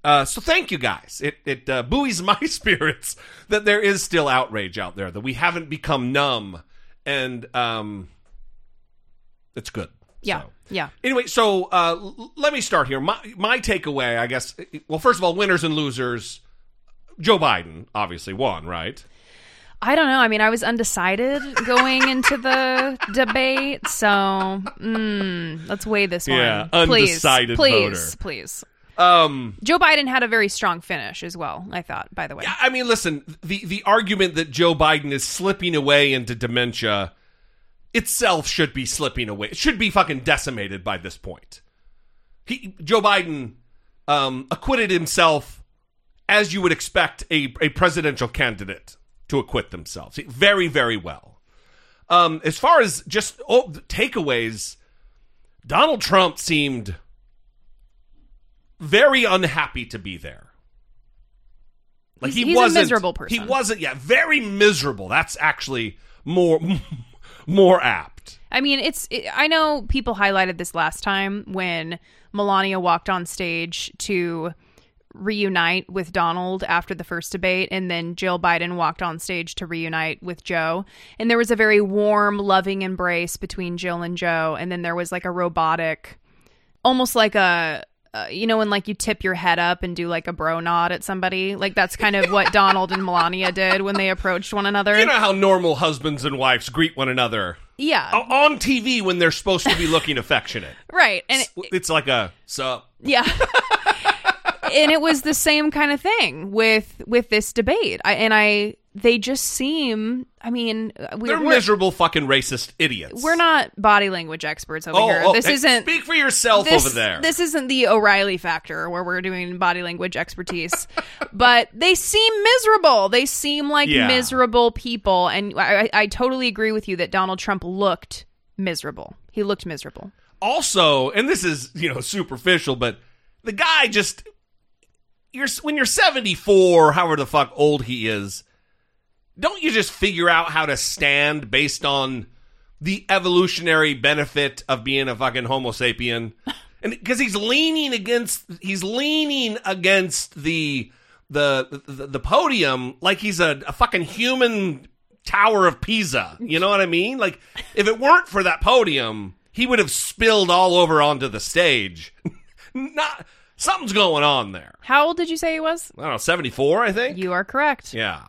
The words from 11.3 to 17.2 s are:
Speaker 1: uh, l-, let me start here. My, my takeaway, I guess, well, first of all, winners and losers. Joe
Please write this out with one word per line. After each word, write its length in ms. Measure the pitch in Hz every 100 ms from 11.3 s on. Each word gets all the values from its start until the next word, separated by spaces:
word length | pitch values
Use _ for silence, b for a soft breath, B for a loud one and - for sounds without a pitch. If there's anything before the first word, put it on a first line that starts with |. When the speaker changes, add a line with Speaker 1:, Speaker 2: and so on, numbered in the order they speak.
| - 220 190 180
Speaker 1:
uh, 300 | 185 170 170
l-, 320 | 196 - 226 -
let 160 | 285
me 80 | 285
start 260 | - 175 131
here. 120 | 135
My, 180 | 156 226 214 180
my 240 | 208 254
takeaway, 580 | 226 190 151 139 123 117
I 100 | 120
guess, 280 | 127 - - - 151 -
well, 120 | 156
first 200 | 247 214
of 40 |
all, 120 | 180 175
winners 280 | 202 175
and 100 | 160 151
losers. 680 | 147 123 123 117 - - _ - - _ _ - -
Joe 200 | -